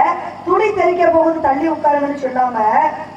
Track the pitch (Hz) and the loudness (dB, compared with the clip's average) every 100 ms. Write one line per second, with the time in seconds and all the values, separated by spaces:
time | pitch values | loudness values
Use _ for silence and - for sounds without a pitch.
0 | 453 - - - 339 381 427 392 349 349 | 2 0 -6 -8 -2 0 2 2 0 2
1 | 330 320 320 320 294 269 320 311 302 294 | 4 4 2 0 0 0 -2 0 0 0
2 | 277 - 254 254 254 233 214 - 453 - | -2 -4 -4 -2 -2 0 0 2 0 -2
3 | - | -12